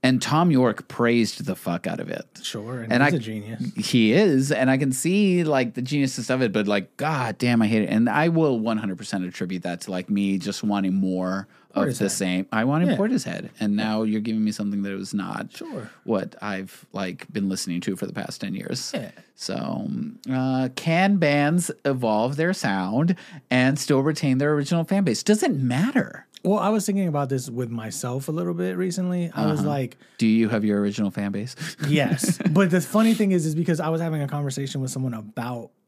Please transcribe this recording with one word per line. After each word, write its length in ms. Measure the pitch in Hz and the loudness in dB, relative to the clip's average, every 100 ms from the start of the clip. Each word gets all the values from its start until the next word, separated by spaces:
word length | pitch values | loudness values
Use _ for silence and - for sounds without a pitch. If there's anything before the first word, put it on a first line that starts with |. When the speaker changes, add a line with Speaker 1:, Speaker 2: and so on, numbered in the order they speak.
Speaker 1:
And 160 | 127 127 | 2 2
Tom 300 | - 151 175 | 2 4 6
York 380 | 135 127 110 - | 6 4 2 -8
praised 580 | - 120 120 107 - - | 0 2 4 2 -2 -8
the 100 | 92 | -6
fuck 300 | - 87 87 | -4 -4 -4
out 140 | 85 | -6
of 100 | 85 | -6
it. 160 | - - - | -8 -10 -14
Speaker 2:
Sure, 400 | - 113 107 127 | -12 -10 -10 -10
and 100 | 110 | -2
Speaker 1:
And 120 | 120 | 2
Speaker 2:
he's 100 | 143 | 2
Speaker 1:
I 20 | 160 | 2
Speaker 2:
a 20 | |
genius. 420 | 110 110 104 113 123 - | -4 -8 -8 -8 -8 -6
Speaker 1:
He 380 | 107 123 110 | 0 4 6
is, 380 | 135 208 135 135 | 6 4 4 2
and 200 | 139 131 | 2 2
I 60 | 135 | 2
can 140 | 143 | 0
see, 520 | 127 165 190 202 180 | -2 0 2 4 4
like, 320 | 160 139 120 117 | 2 2 0 -4
the 60 | |
geniusness 480 | 123 147 135 131 113 | -2 0 0 -2 -2
of 100 | 127 | 0
it, 100 | 123 | 2
but, 160 | 104 101 | 2 2
like, 300 | 104 92 - | 0 -2 -6
god 400 | 147 151 120 107 | -4 -2 -4 -2
damn, 240 | 123 117 | 2 4
I 60 | 107 | 4
hate 160 | 110 | 2
it. 60 | 101 | 2
And 200 | 107 117 | 2 2
I 200 | 135 165 | 2 2
will 300 | 165 156 123 | 4 2 2
one 180 | 110 110 | 0 -2
hundred 180 | 101 92 | -4 -8
percent 280 | 101 101 90 | -6 -6 -6
attribute 360 | - 90 92 | -6 -6 -6
that 200 | 87 85 | -6 -8
to, 100 | - | -6
like, 180 | 90 90 | -8 -2
me 300 | 101 101 98 | 0 2 0
just 240 | 98 98 | -4 -4
wanting 320 | 107 101 95 95 | 0 0 2 2
more 520 | 95 92 92 95 98 _ _ - | 0 0 -2 -4 -6 _ _ -2
of 100 | 151 | 0
the 60 | 127 160 | 0 -2
Speaker 2:
Portishead. 40 | |
Speaker 1:
same. 380 | - 92 90 98 | 0 0 0 -2
I 120 | 113 | 0
wanted 240 | 120 147 180 | 0 2 2
Speaker 2:
Yeah. 80 | 170 | 2
Speaker 1:
Portishead, 520 | 208 262 - 90 - - | 2 0 -2 -8 -10 -4
and 160 | 107 104 | 0 0
now 260 | 110 107 | 0 0
you're 200 | 110 107 | 0 -2
giving 220 | 110 110 | -2 -2
me 80 | 107 | -2
something 300 | 104 104 101 | -2 -4 -4
that 160 | 98 98 | -4 -6
was 160 | 98 | -6
not 380 | 104 92 107 110 - | -6 -4 -8 -10 -12
Speaker 2:
Sure. 360 | 330 214 107 - | -12 -10 -12 -14
Speaker 1:
what 300 | - 107 - - | -2 -2 -2 -8
I've, 420 | 104 98 95 - - | -8 -6 -8 -16 -12
like, 380 | - 95 85 - | -6 -6 -6 -8
been 160 | 107 98 | -4 -2
listening 320 | 95 - 87 | -2 -4 -4
to 140 | - 95 | -4 -4
for 120 | - | -6
the 60 | |
past 280 | - - - | -8 -10 -8
ten 140 | 98 95 | -8 -8
years. 360 | - 127 - - | -6 -8 -6 -8
Speaker 2:
Yeah. 160 | 110 - - _ | -10 -16 -20 _
Speaker 1:
So, 180 | - - | -8 -6
um, 640 | - - - - - - - | -4 -4 -4 -6 -6 -10 -6
uh, 420 | 131 131 131 127 127 | -2 0 0 -2 -2
can 420 | - 165 190 202 | 0 4 4 6
bands 520 | 156 143 147 175 170 - 143 | 4 4 4 2 0 -2 -2
evolve 520 | 135 117 107 120 143 | 0 2 2 2 0
their 160 | 170 | 0
sound 640 | 185 127 95 92 113 165 180 - 151 _ | 0 -2 0 0 2 2 2 -4 -20 _
and 260 | 127 127 147 | 2 4 2
still 220 | - 139 | 2 2
retain 380 | 139 151 143 131 | 4 2 2 2
their 120 | 147 | 2
original 300 | 147 143 170 | 2 2 0
fan 200 | 165 196 | 2 2
base? 180 | 180 120 | 2 0
Does 220 | - 214 | 2 4
it 100 | 349 | 4
matter? 720 | 160 131 123 220 285 - - - - | 2 0 2 2 0 -2 -8 -20 -6
Speaker 2:
Well, 140 | 180 202 | 0 2
I 120 | 202 | 2
was 180 | 220 196 | 0 0
thinking 200 | 196 180 | 0 0
about 220 | 147 135 | 0 0
this 220 | 135 131 | -2 -4
with 180 | 117 123 | -6 -6
myself 580 | 117 110 - 123 127 135 | -6 -8 -8 -6 -6 -4
a 40 | |
little 240 | 160 175 170 | -4 -4 -2
bit 200 | 180 185 | -4 -2
recently. 560 | 185 175 180 180 170 - | -4 -2 -2 -2 -4 -2
I 100 | 151 | 0
was 140 | 151 | 0
Speaker 1:
Uh-huh. 100 | 147 | 0
Speaker 2:
like, 280 | 143 123 - - - | 0 -4 -8 -20 0
Speaker 1:
"Do 80 | 113 | 2
you 240 | 110 110 | 4 4
have 160 | 110 107 | 2 2
your 140 | 101 | 2
original 300 | 101 101 101 | 0 0 -2
fan 200 | 104 101 | -2 -6
base?" 240 | 101 120 - 160 | -6 -8 -10 -12
<laughs> 160 | - 147 | -6 0
Speaker 2:
Yes. 520 | 147 135 147 - - 185 | 2 2 0 0 0 4
But 220 | 160 190 | 4 4
the 100 | 175 | 2
funny 320 | - 208 226 | 2 4 4
thing 180 | 226 202 | 4 4
is, 140 | 180 160 | 2 2
is 80 | |
because 260 | 156 170 165 | 0 0 0
I 100 | 160 | 0
was 120 | 160 | -2
having 220 | 165 156 | -2 -2
a 40 | 143 | -2
conversation 540 | 147 143 131 139 139 | -2 -4 -4 -4 -4
with 80 | 131 | -4
someone 240 | 131 131 | -4 -4
about 560 | 117 104 - 120 120 113 _ | -6 -10 -8 -8 -8 -10 _